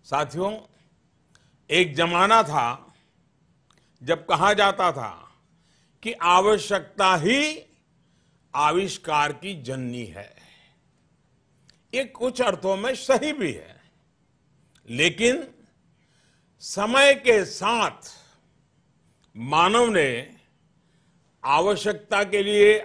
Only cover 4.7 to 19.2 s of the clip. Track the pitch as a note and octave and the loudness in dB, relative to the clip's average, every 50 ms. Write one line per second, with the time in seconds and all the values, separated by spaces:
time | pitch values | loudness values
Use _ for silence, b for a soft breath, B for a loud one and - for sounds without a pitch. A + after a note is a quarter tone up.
4.7 | G3 G3+ F#3+ F3 D3 C3 A#2 G#2 E2+ - - - _ _ _ _ _ _ _ _ | 2 0 -2 -2 -2 -4 -10 -12 -12 -16 -20 -20 _ _ _ _ _ _ _ _
5.7 | _ _ _ _ _ _ - A3 A#3 - E3+ F3 F3+ F#3 F#3+ G#3 G#3+ G3 - - | _ _ _ _ _ _ -10 -10 -8 -2 2 4 4 4 6 4 2 0 0 -4
6.7 | G3+ F#3+ - - _ - G3 F#3+ F#3 E3 D3+ G3 B3 C#4 D4+ D4+ D#4 D#4+ - _ | -4 -4 -4 -8 _ 0 2 2 2 2 2 0 0 2 0 -2 -6 -10 -16 _
7.7 | _ _ _ _ _ _ _ _ _ _ _ _ _ _ _ _ - C#3 D3 D3+ | _ _ _ _ _ _ _ _ _ _ _ _ _ _ _ _ -4 0 0 2
8.7 | D#3+ F#3 G3 F3+ - - - E3 D3+ D3 D3 D3 C#3+ - E3+ G3 G3 D#3 B2 A#2+ | 2 0 -4 -4 -10 -10 -6 -4 0 0 0 -2 -4 -8 -12 -14 -12 -12 -12 -12
9.7 | C3 C3 B2+ B2 A#2+ B2 A#2 F#2+ D#2 G2 G2+ - _ - b b b b b b | -10 -10 -10 -10 -10 -12 -14 -14 -16 -18 -18 -20 _ -20 b b b b b b
10.7 | b b _ _ _ _ _ _ _ _ _ _ _ _ _ _ _ _ _ _ | b b _ _ _ _ _ _ _ _ _ _ _ _ _ _ _ _ _ _
11.7 | _ _ _ _ - B3+ C4+ - - - A3+ B3+ B3 B3 B3 G#3+ F#3+ D#3 - F#3+ | _ _ _ _ -6 -6 -6 -6 -8 -6 -6 -6 -2 -2 -2 -2 -2 -2 -4 -4
12.7 | G3 F#3+ G#3 B3 C4 A#3 - - C4 A3+ C4+ D4+ D4 C#4+ G#3 D3+ G#2+ D2+ D#2 - | -4 -2 -4 -6 -6 -6 0 0 0 0 0 -4 -4 -4 -6 -6 -6 -8 -14 -20
13.7 | - - _ _ _ _ _ _ _ _ _ _ _ _ _ _ _ _ _ _ | -20 -20 _ _ _ _ _ _ _ _ _ _ _ _ _ _ _ _ _ _
14.7 | _ _ _ - A#2 B2+ D#3 F3 - - A3+ A#3+ C4 E4 C#4+ - - _ _ _ | _ _ _ -12 -2 0 0 0 0 2 0 0 0 -2 -8 -14 -20 _ _ _
15.7 | _ _ _ _ _ _ _ _ _ _ _ _ _ _ _ _ _ _ - - | _ _ _ _ _ _ _ _ _ _ _ _ _ _ _ _ _ _ -16 -12
16.7 | - F#3 G3+ A3 B3 C4+ C#4 C#4 C#4 C#4 C#4 B3+ A3+ G#3 F3+ - - - F#3 G#3 | -6 -4 -4 0 4 4 6 6 4 4 2 2 2 2 0 -4 -8 -4 -2 -2
17.7 | A#3 A#3 G3+ D#3+ - - - - - - _ _ _ _ _ _ _ _ _ _ | 0 0 -2 -4 -6 -10 -20 -20 -20 -20 _ _ _ _ _ _ _ _ _ _
18.7 | _ _ _ _ _ _ _ _ _ _ | _ _ _ _ _ _ _ _ _ _